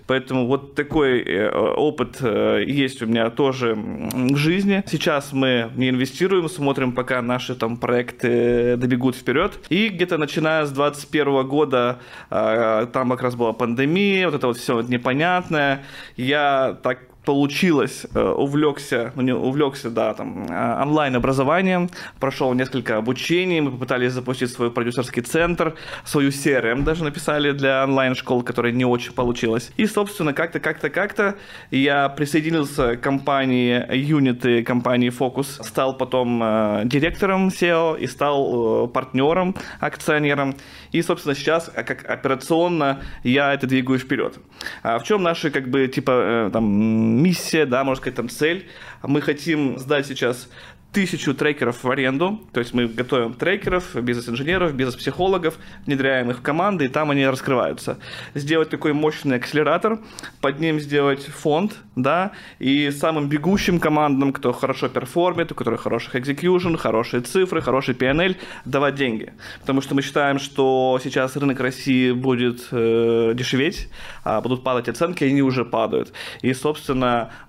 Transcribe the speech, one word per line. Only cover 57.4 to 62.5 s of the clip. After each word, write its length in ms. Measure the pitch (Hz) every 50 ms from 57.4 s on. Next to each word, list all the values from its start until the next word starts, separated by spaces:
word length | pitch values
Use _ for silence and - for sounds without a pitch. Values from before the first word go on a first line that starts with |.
| - - 135 123 101 76 73 - - - - - - - - - - - -
Сделать 360 | 147 139 143 160 160 156 156
такой 240 | 156 147 - 160 147
мощный 420 | 147 156 151 151 - - 143 127
акселератор, 640 | 120 120 - - 147 151 143 156 180 - 214 226 220 220 - - - - - - -
под 220 | - 135 139 143
ним 180 | 160 165 156 151
сделать 460 | 147 139 143 147 139 139 139 135 139
фонд, 480 | - 147 - - 156 147 156 196 208 - - - - - -
да, 340 | 127 131 151 175 190 202 - - - -